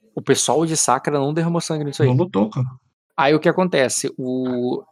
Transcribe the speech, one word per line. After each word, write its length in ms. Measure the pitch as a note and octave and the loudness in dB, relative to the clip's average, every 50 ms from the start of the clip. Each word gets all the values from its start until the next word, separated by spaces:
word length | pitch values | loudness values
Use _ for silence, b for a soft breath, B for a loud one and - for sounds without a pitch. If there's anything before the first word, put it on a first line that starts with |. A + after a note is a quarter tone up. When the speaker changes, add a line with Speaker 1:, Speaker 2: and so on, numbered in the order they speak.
| _ _ - | _ _ -14
Speaker 1:
O 60 | - | -4
pessoal 460 | A2 - C3 - - - B2 D#3 E3+ | 0 0 2 2 2 0 2 2 0
de 100 | D#3+ D#3+ | 0 0
Sacra 420 | D3 - - B2 C3+ - D#3+ D3 C#3+ | 0 2 2 2 0 0 -2 -2 0
não 140 | C3+ C#3+ | 0 -2
derramou 280 | D#3 E3+ E3 E3+ E3+ E3+ | -2 -2 0 0 -2 -2
sangue 220 | - - D#3+ D3+ D3 | -2 -4 -4 -4 -4
nisso 180 | C#3+ C3+ - | -4 -2 0
aí. 60 | D3+ B2+ | 2 2
Speaker 2:
Não 80 | B2 | 4
lutou, 340 | C#3+ F3+ F#3+ - - A3 G#3+ | 2 0 0 0 -2 -2 0
cara. 160 | - C3+ B2+ B2+ - - _ _ _ _ _ _ _ | -2 -4 -4 -4 -6 -12 _ _ _ _ _ _ _
Speaker 1:
Aí 180 | - C#3 C#3 D#3 | 0 2 4 4
o 60 | D3+ | 4
que 80 | - F3 | 2 2
acontece? 640 | D#3 F#3 F#3 F3 E3+ C#3+ B2+ A#2 - - - C3 - - | 2 2 0 2 2 2 2 0 0 -2 -4 -6 -6 -6
O, 640 | C3 B2+ B2+ C3 B2+ B2+ B2+ B2 B2 B2 C#3 C3+ - _ | -6 -4 -4 -2 -2 -2 -2 -2 -2 -2 -4 -6 -8 _